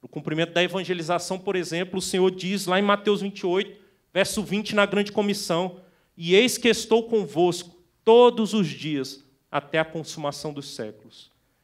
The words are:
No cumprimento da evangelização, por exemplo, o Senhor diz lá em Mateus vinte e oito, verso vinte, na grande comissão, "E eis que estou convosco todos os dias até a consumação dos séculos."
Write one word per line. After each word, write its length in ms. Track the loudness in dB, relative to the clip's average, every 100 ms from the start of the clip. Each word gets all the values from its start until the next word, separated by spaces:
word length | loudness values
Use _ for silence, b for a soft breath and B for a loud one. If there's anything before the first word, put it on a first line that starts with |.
No 80 | -12
cumprimento 460 | -10 -6 -2 0
da 80 | 0
evangelização, 760 | 0 -2 -4 -6 -2 -4 -2 -8
por 180 | -4 -4
exemplo, 420 | -4 -4 -4 -6
o 40 |
Senhor 280 | -2 2 2
diz 360 | 2 -4 -4 0
lá 120 | 2
em 40 |
Mateus 380 | 4 2 2 0
vinte 200 | -2 -6
e 60 | -2
oito, 320 | -2 -2 b b b b
verso 280 | -2 0 -2
vinte, 320 | -2 -4 0
na 120 | 2 2
grande 260 | 2 0
comissão, 680 | 0 0 -2 -2 -2 -2 -8 B B B -10
"E 180 | 4
eis 220 | 4 4 2
que 120 | 0
estou 340 | 0 2 0
convosco 720 | 2 -2 -2 2 2 0 -10 _ _ _
todos 520 | 6 8 8 4 0
os 140 | 2 0
dias 540 | -2 -4 -4 -4 -10 _ _ _
até 280 | -6 -2 -2
a 60 |
consumação 680 | -2 -6 -10 -8 -8 -8 -10
dos 200 | -10 -14
séculos." 560 | -12 -12 -12 -20 -20 -20 _ _ _